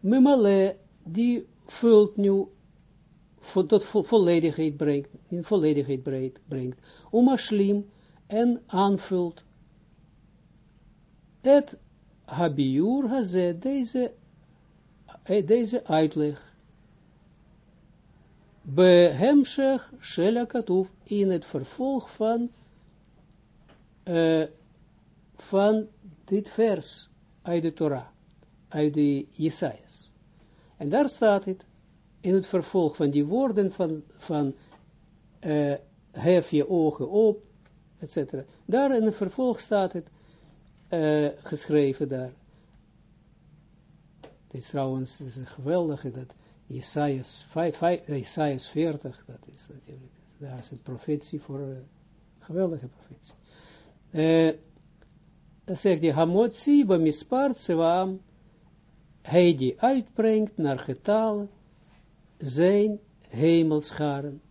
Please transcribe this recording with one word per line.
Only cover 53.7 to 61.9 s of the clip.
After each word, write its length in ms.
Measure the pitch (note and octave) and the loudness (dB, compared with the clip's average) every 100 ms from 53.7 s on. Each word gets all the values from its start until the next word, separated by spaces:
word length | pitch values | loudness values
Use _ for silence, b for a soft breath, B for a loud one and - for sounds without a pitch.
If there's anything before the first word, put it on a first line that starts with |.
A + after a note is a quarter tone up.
| b b b _ | b b b _
Eh, 480 | D#3 D#3+ E3 D#3+ - _ - _ _ _ _ _ _ _ _ | -2 2 4 2 0 _ -20 _ _ _ _ _ _ _ _
dan 120 | - F3+ | -12 -4
zegt 260 | G3+ E3+ | 0 2
hij, 100 | D#3+ | 0
"Hamotzi 720 | C#3+ E3+ F3+ A#3 - - D4 A#3 | 2 2 2 0 -2 2 4 4
bamispar 680 | F3+ D#3+ D3+ - B3+ C#4 | 2 2 -2 -4 -2 0
tsevaam", 680 | A#3+ - E3 E3 F3 F#3+ F#3+ _ _ _ _ _ _ _ _ _ _ | -4 -4 0 2 2 0 -6 _ _ _ _ _ _ _ _ _ _
hij 340 | - E3 F3 D3 | 0 4 4 4
die 240 | B2+ - | -2 0
uitbrengt 760 | A#3+ C4+ - - A3 A3 G#3+ - | 0 0 -4 -2 0 0 -2 -4
naar 220 | D3+ C3 | -4 -4
getal 720 | - B2+ - G#3+ A3 G#3 G3+ - _ _ _ | -6 -8 -2 0 0 -4 -8 -16 _ _ _